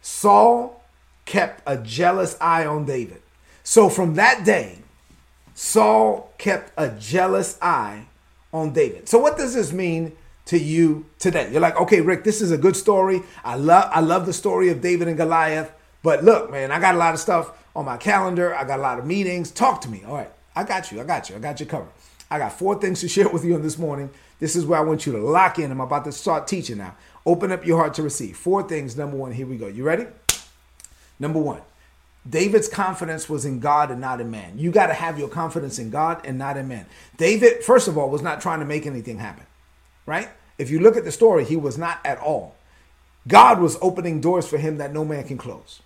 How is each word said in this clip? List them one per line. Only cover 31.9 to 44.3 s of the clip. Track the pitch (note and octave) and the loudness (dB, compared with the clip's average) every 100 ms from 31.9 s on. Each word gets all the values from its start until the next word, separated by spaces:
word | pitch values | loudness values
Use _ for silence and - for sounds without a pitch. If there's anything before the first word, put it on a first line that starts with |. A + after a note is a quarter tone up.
| _ _ _ B2 | _ _ _ -6
David's | D#3 G3+ G#3+ G#3+ | -2 2 2 0
confidence | - F#3 F3+ E3 D#3+ - | -4 -4 -4 -8 -8 -6
was | D3+ | -6
in | C#3 B2+ | -6 -4
God | C#3+ D3 C#3+ | 0 2 0
and | B2 | -4
not | C3 B2 | -8 -8
in | A#2 | -8
man. | A2 F2+ G#2 | -10 -14 -6
You | E3 | 2
gotta | G3 F3+ | 4 4
have | D#3 E3 D3 | 0 -4 -6
your | C#3+ | -8
confidence | E3 D#3+ E3+ C#3 A#2 | -6 -6 -6 -8 -10
in | A2+ | -8
God | C3+ D#3+ E3 | -2 -2 -4
and | C#3 C3 | -8 -8
not | C3+ C#3 | -6 -8
in | C3 | -8
man. | A#2 F2 - - - | -12 -16 -20 -20 0
David, | E3 G#3+ A#3+ - | 2 6 4 4
first | - B3 - | 4 4 4
of | D#3 | -2
all, | C3+ | -2
was | C#3+ | -4
not | E3 D3+ | -6 -6
trying | F#3+ D#3+ | -6 -6
to | C#3+ | -4
make | D3+ D3 | -6 -6
anything | B2+ A2+ A2 | -10 -10 -12
happen, | G#2+ F2+ - _ _ _ _ _ - | -12 -14 -20 _ _ _ _ _ -8
right? | E3 A#3 - _ - | -8 -8 -18 _ -10
If | C3 | -4
you | D#3 | 6
look | G#3 A3+ | 6 4
at | E3 | -4
the | |
story, | - A3+ F3 | 4 4 4
he | A#2 D#3+ | 0 -2
was | C#3+ B2 | -4 -4
not | E3+ - C#3 | -6 -4 -6
at | C3+ | -4
all. | D3 C3+ F2+ _ _ _ _ _ _ _ - | -4 -4 -6 _ _ _ _ _ _ _ 6
God | G3+ B3 G#3 | 8 10 8
was | E3+ - | 2 2
opening | F#3 F3+ E3+ D#3 | -2 -2 -6 -2
doors | D#3 | 0